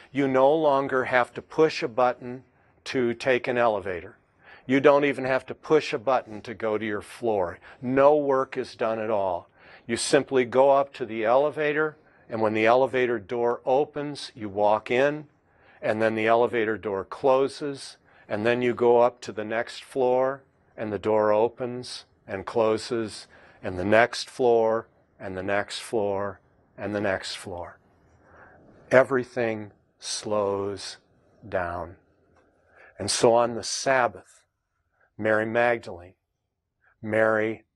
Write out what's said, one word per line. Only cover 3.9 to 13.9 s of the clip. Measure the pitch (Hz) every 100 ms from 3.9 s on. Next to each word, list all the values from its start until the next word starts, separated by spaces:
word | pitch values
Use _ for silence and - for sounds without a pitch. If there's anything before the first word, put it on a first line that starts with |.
| 87 98 - _ _ - - -
You | 139
don't | 143 143 147
even | 123
have | 131 131 -
to |
push | 117 - 156 -
a | 139
button | 110 123 110 104
to | 123
go | 104 110 107
to |
your | 110 104
floor. | - - 117 104 87 90 - -
No | 123 135 143 151
work | 139 131 131 131
is | 120
done | - 113 113
at | 110
all. | 107 95 87 - _ - - -
You | 117
simply | - 147 - 135
go | 120 120 139
up | 139 139
to | - 113
the | 110
elevator, | 110 135 147 147 151 151 156 147 _ _ -
and | 113
when | 110
the | 107 110
elevator | 127 131 127 120 117
door | 95 120 120 117
opens, | - 131 147